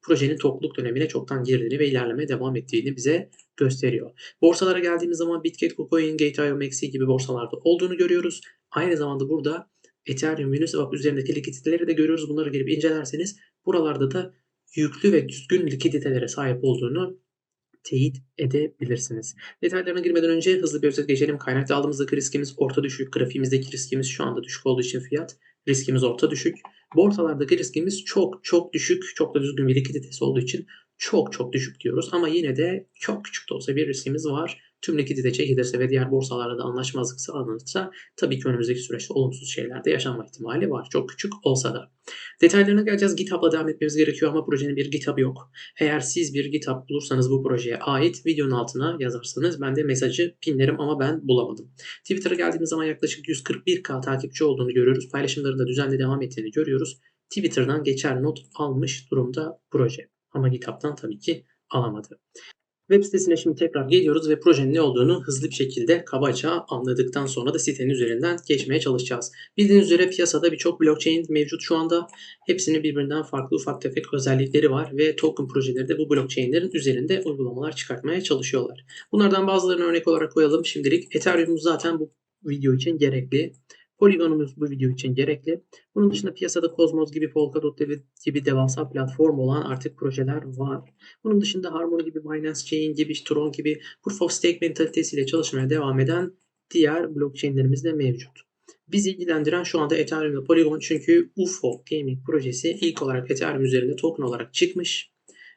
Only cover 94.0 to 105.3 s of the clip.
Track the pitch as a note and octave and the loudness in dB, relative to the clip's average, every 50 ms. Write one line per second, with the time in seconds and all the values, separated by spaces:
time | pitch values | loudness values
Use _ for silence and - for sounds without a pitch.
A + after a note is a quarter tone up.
94 | - - G3+ - F3+ E3+ - - - F3 E3+ - E3+ E3 D3+ - D#3+ D#3 - E3 | -8 -8 -2 -2 -2 -2 -2 -2 -2 -2 -2 -2 -2 -4 0 -2 -2 0 0 -2
95 | D3+ - D3 C#3+ C3+ C3+ - E3 D3+ - C3+ C3 C3 C3 D3+ D#3 C#3+ C3+ C3 C3 | -2 -2 -2 -4 -2 -2 -2 -2 -2 -2 -2 -2 0 0 0 0 0 0 0 2
96 | C3 C3+ E3 F3 F#3 F3+ - _ _ _ _ _ _ _ - E3+ D#3 D3 D#3 E3+ | 2 2 0 -2 -2 -4 -8 _ _ _ _ _ _ _ 2 4 4 4 2 0
97 | E3+ D#3+ D3+ C#3+ D3 C#3 C3+ - - C#3+ C3+ C3+ C3 C3 C3+ C3+ - E3 D#3 D3+ | -4 -4 -2 -4 -4 -4 -4 -4 -4 0 2 2 4 4 2 2 0 -2 -2 0
98 | C3+ B2+ A#2+ B2+ - - _ - - _ _ _ _ - - _ _ - - G3+ | 0 0 -2 -2 -6 -16 _ -20 -20 _ _ _ _ -20 -20 _ _ -2 0 0
99 | G3+ F#3+ F#3+ F#3 F3 E3+ D#3+ D#3 D3 D3+ E3+ F3+ F3 - - D#3+ D3+ C#3+ E3 D#3+ | 0 0 -2 -4 -2 -2 0 0 2 0 0 0 -2 0 0 0 2 2 2 0
100 | D3 - D#3+ D#3 D#3 D3+ C#3+ C3+ C3+ - E3 E3 D#3+ D3+ D#3 D#3 - - D#3+ D3+ | 0 0 -2 -2 -2 -2 -2 -2 2 4 6 6 6 4 2 -2 -2 -2 -2 0
101 | - - E3+ E3+ E3+ - - G3 F#3 F3 - - - B2 - - - - D#3 D#3 | 4 6 6 6 6 2 -2 -2 -2 -2 -2 -2 -4 -4 -4 -4 -8 -6 -4 -4
102 | C#3+ C3 C3 C3 - - D#3 D3 C3 B2+ B2 - - E3 E3+ - F3 E3 - - | -2 -4 -6 -6 -4 0 0 0 0 -2 -4 -2 -2 -4 -2 0 -2 -2 -2 -2
103 | D3 C3+ C3 B2+ B2 - D3 - E3 D#3+ C#3+ C3+ C3+ C3 C3 B2+ B2 C3 D3 - | -4 -2 -2 -2 -2 -2 -2 -2 -2 -2 0 0 2 2 2 2 2 0 -2 0
104 | - E3 D#3+ - C#3 A#2+ B2 A#2+ A#2 - - - F3 F3+ F#3 F#3 F3 - - - | -2 -2 -2 -2 -4 -4 -4 -6 -8 -4 0 2 2 2 0 -2 -4 -4 -4 -6
105 | - _ _ _ _ _ | -8 _ _ _ _ _